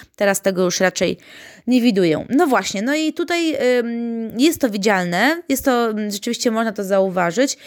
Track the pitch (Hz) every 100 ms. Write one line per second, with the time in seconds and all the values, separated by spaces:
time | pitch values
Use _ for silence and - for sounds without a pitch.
0 | - - 202 196 196 180 180 175 185 -
1 | 180 180 - - - - - 254 240 196
2 | 175 147 - 269 349 226 190 196 233 302
3 | 311 311 339 339 320 294 247 247 233 233
4 | 233 226 220 226 302 302 254 202 202 190
5 | 175 175 247 339 - 262 277 240 233 214
6 | 208 202 240 233 247 220 226 208 190 196
7 | 190 185 175 180 277 -